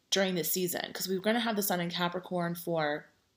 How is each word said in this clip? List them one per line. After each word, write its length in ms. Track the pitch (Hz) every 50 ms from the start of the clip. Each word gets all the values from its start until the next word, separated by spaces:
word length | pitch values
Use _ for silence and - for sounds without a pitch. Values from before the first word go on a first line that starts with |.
| _ -
during 240 | - 190 196 190 185
this 160 | 175 156 165
season, 400 | - 185 180 175 - - - -
'cause 160 | - - - 180
we're 140 | 190 190
gonna 180 | 185 214 220 240
have 160 | 226 233 226
the 80 | 202 202
sun 160 | - 190 180
in 100 | 175 170
Capricorn 640 | 170 175 180 175 - 185 180 - 185 180 175 170 170
for 500 | 170 - - 170 165 156 147 147 151 - - _ _ _ _ _